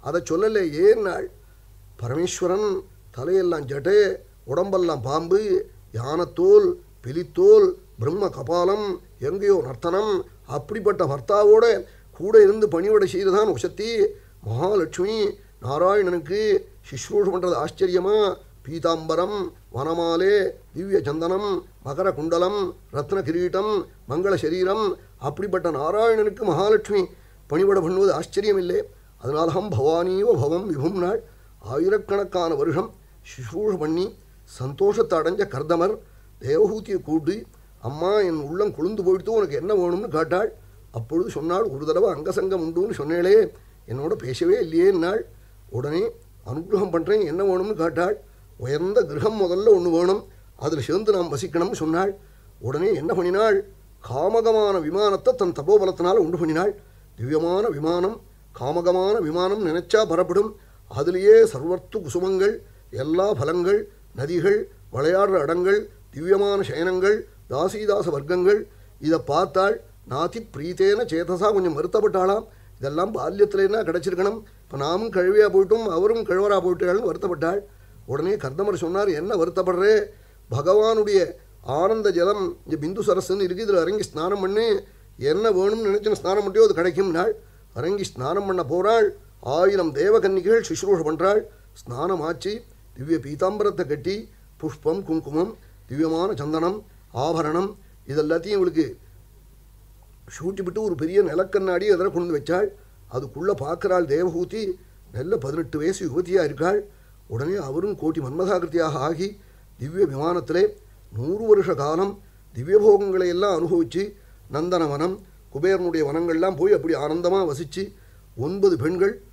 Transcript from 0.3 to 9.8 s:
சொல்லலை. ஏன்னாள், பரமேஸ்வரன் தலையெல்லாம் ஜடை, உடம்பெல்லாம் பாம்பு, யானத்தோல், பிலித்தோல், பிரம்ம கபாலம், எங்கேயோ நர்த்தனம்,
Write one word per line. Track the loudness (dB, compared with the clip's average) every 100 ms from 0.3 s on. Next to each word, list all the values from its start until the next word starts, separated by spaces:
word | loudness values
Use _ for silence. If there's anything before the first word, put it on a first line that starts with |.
சொல்லலை. | 0 0 0 -2 2
ஏன்னாள், | 4 4 2 -6 -10 -14 -20 -20 -20 -20 -20 -12
பரமேஸ்வரன் | -6 -4 -4 -2 -2 0 0 -4 -8 -20 -20 -10
தலையெல்லாம் | -2 0 0 -2 -6
ஜடை, | -6 2 4 4 0 -10 -20
உடம்பெல்லாம் | -6 -2 0 0 0 -2
பாம்பு, | -2 -4 2 0 2 -2 -2 -16 -14
யானத்தோல், | -10 -4 -4 -4 0 8 8 6 -2 -10 -18 -10
பிலித்தோல், | -8 -6 2 8 8 8 2 -14 -6
பிரம்ம | -4 -2 -4
கபாலம், | -4 -4 0 2 0 -2 -6 -12 -8
எங்கேயோ | -6 -4 2 2
நர்த்தனம், | 0 -6